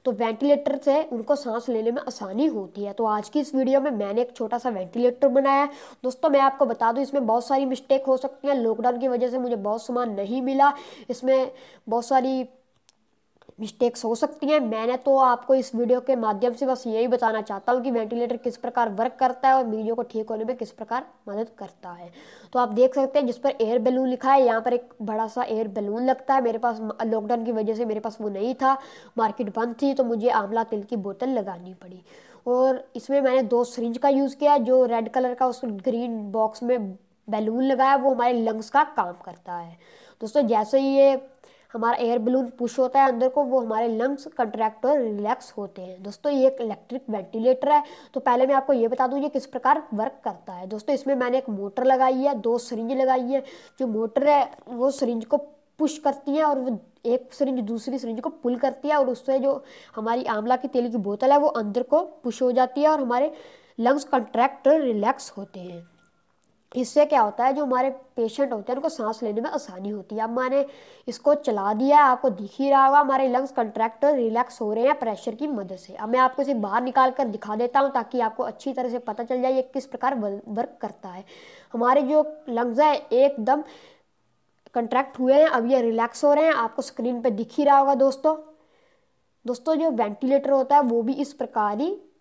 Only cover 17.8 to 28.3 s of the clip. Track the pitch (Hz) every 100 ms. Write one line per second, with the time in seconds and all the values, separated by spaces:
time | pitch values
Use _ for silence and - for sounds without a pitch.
17.8 | 247 233 214 233 240 240 247 208 262 247
18.8 | 226 196 240 247 254 254 269 262 240 220
19.8 | 214 233 240 226 220 220 220 254 220 -
20.8 | 214 240 311 _ - 208 226 - 190 _
21.8 | 180 175 175 - - - - 254 240 214
22.8 | 254 277 269 294 254 240 277 - 220 240
23.8 | 226 254 262 254 262 269 247 226 226 240
24.8 | 240 - 214 214 220 247 - 220 220 196
25.8 | 202 220 247 262 - 269 233 226 233 220
26.8 | 220 208 220 226 208 240 226 220 214 220
27.8 | 233 214 220 214 214